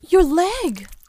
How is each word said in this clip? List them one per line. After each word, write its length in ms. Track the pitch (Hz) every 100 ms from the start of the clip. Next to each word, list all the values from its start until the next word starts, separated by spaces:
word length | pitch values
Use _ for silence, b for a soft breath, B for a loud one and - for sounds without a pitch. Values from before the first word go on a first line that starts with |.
Your 200 | - 370
leg! 640 | 320 311 370 480 392 196 196 -